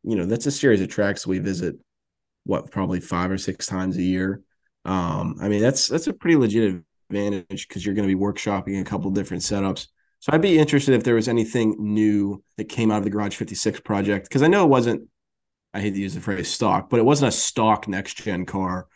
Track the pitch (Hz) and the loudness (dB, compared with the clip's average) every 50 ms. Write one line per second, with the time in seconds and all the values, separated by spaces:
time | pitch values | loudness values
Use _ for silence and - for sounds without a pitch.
0 | - - 113 98 87 95 113 113 - 147 139 - 143 135 110 98 95 - - - | -6 -4 -2 -2 -2 -2 -2 -2 -2 -4 -2 2 4 4 4 4 2 -2 -2 -2
1 | 101 101 101 - - 95 95 92 76 101 95 85 92 85 71 - _ _ _ _ | -2 -2 -2 -4 -4 -4 -4 -2 -2 -4 -4 -4 -4 -6 -6 -8 _ _ _ _
2 | _ _ _ _ _ _ _ _ - - 98 - - - - 98 95 80 85 87 | _ _ _ _ _ _ _ _ -6 -4 -4 -4 -4 -6 -6 -4 -2 -2 -2 -4
3 | - - 92 87 90 92 95 95 - - 87 - - - 95 92 92 95 90 90 | -4 -4 -2 -2 -2 -2 -4 -4 -4 -6 -6 -6 -8 -6 -6 -4 -4 -4 -2 -2
4 | 90 92 92 92 92 95 98 98 _ _ _ _ _ _ _ _ - - 95 92 | 0 0 0 0 0 -2 -4 -6 _ _ _ _ _ _ _ _ -6 -4 -2 -2
5 | 87 87 95 95 95 92 - - - 101 104 101 113 127 135 - - - 123 165 | -2 -2 -2 -2 -4 -4 -4 -4 -2 0 0 2 2 2 2 2 -2 -2 -2 -2
6 | 160 302 - - - 165 165 147 123 107 101 117 113 101 92 87 82 _ _ _ | -4 -4 -6 -4 0 2 4 4 4 2 2 2 2 0 0 -4 -10 _ _ _
7 | _ - 95 101 101 104 101 95 87 - 95 - - - - 98 87 104 95 107 | _ -8 -4 -4 -2 -2 -4 -6 -6 -10 -12 -12 -12 -10 -10 -8 -6 -4 -2 0
8 | 101 95 95 92 98 101 95 - - 107 101 95 98 98 98 98 90 - 101 95 | 0 2 2 2 0 -2 -2 -4 -4 -4 -4 -4 -4 -4 -6 -6 -4 -4 -4 -4
9 | 87 98 95 101 92 - 92 82 - - 104 101 98 98 92 - - - _ _ | -2 -2 -2 -2 -4 -4 -6 -6 -4 -4 -2 -2 -2 -2 -4 -4 -8 -16 _ _
10 | _ _ _ _ - - 151 160 165 196 170 156 151 147 147 139 139 139 131 113 | _ _ _ _ -2 0 2 4 4 6 6 6 6 6 4 2 4 4 4 4
11 | 110 127 117 113 110 120 117 117 110 110 - 123 110 110 104 - 107 104 107 107 | 4 4 2 2 2 2 2 0 0 0 0 0 0 0 0 -2 -2 -2 0 2
12 | 107 107 104 101 101 101 101 98 _ _ - - 107 - - - 113 110 107 107 | 4 4 4 2 0 0 -4 -8 _ _ -12 -12 -10 -8 -2 0 2 2 2 2
13 | 98 107 98 104 107 101 - - 113 - 101 - - 107 98 - - - 104 101 | 0 -2 -2 -2 -4 -4 -4 -6 -8 -8 -6 -4 -2 -2 -4 -4 -4 -2 -2 0
14 | 95 101 101 98 - - - 131 143 165 196 208 180 151 135 127 117 117 113 - | 2 0 0 -2 -2 -2 0 2 4 6 6 6 6 6 6 4 4 2 0 -2
15 | - _ _ _ _ _ _ _ _ _ _ _ _ _ - 101 98 107 98 98 | -6 _ _ _ _ _ _ _ _ _ _ _ _ _ -8 -4 -2 -2 -2 -2
16 | 98 92 156 92 - 113 98 92 85 - - - 120 101 95 98 - - 123 117 | -4 -4 -6 -6 -4 -4 -4 -2 -4 -4 -2 0 2 2 2 2 0 2 2 4
17 | 110 131 147 143 139 117 - - - - - 131 113 110 104 101 - 107 95 98 | 6 6 6 4 4 0 0 0 -2 -2 0 0 2 2 2 2 0 -4 -4 -4
18 | 98 - - - - 110 95 90 92 - - 98 92 90 92 92 90 _ _ | -6 -6 -10 -8 -6 -4 -4 -4 -4 -4 -4 -4 -2 -2 -4 -6 -8 _ _